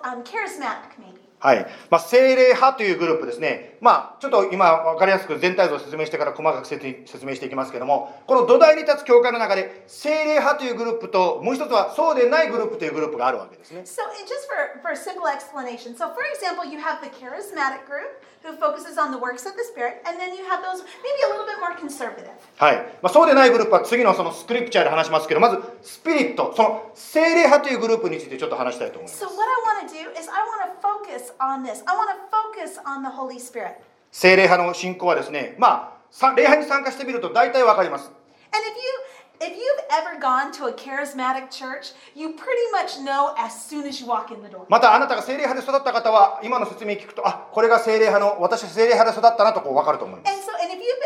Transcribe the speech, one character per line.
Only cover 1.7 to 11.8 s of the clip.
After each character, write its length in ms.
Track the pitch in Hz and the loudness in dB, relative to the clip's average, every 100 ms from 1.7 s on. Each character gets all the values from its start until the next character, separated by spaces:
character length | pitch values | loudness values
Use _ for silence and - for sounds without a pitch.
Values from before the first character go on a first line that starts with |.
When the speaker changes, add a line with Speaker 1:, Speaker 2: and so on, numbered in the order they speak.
| - - | -14 0
Speaker 2:
ま 80 | 165 | 0
あ、 20 | |
聖 360 | - 240 262 262 | 4 4 6 6
霊 180 | 254 | 6
派 200 | 247 262 262 | 6 4 2
と 40 | |
い 100 | 202 | 0
う 40 | 165 | 0
グ 80 | 165 | 0
ル 80 | |
ー 40 | 156 | 0
プ 80 | 127 | -4
で 60 | |
す 80 | 120 | -4
ね。 360 | 156 120 - - | -4 -4 -8 0
ま 340 | 233 160 - - | 4 4 2 -10
あ、 60 | |
ち 40 | 269 | 0
ょ 20 | |
っ 20 | |
と 140 | 233 190 | 2 2
今 240 | 185 180 160 | 4 4 4
分 220 | 160 160 | 2 2
か 60 | 185 | 2
り 40 | |
や 80 | 190 | 2
す 80 | 170 | -2
く 140 | 151 | -2
全 160 | 175 185 | 0 2
体 120 | 180 | 0
像 40 | |
を 40 | 147 | 0
説 160 | 143 156 | -6 -8
明 80 | |
し 60 | 156 | -6
て 60 | 156 | -4
か 80 | |
ら 80 | 147 | -4
細 100 | 139 | -2
か 180 | 156 135 | -2 -2
く 60 | 135 | -6
説 180 | 143 135 | -10 -10
明、 80 | 127 | -12
説 220 | - 120 135 | -16 -14 -10
明 80 | |
し 60 | 135 | -10
て 60 | 131 | -8
い 20 | |
き 80 | 135 | -6
ま 100 | 131 | -6
す 60 | |
け 80 | 123 | -6
ど 60 | 127 | -2
も、 360 | 139 - - - | -2 -2 -8 2
こ 80 | 254 | 4
の 100 | - | 6
土 140 | 254 | 8
台 160 | 320 311 | 8 8
に 60 | |
立 160 | 302 294 | 2 0
つ 60 | |
教 160 | - 240 | 4 6
会 100 | 247 | 6
の 80 | 233 | 2
中 160 | 214 190 | 0 -2
で、 260 | 185 - - | -4 -10 -20
聖 220 | - 285 311 | -8 -2 0
霊 100 | 302 | 0
派 240 | 302 262 285 | 2 2 0
と 40 | |
い 60 | 262 | -2
う 60 | 214 | -6
グ 80 | |
ル 60 | 233 | -4
ー 20 | 226 | -6
プ 80 | 220 | -2
と、 320 | 190 180 160 | 0 0 0
も 80 | 190 | -2
う 40 | 269 | -4
一 100 | 294 | 0
つ 60 | |
は 220 | 226 | 0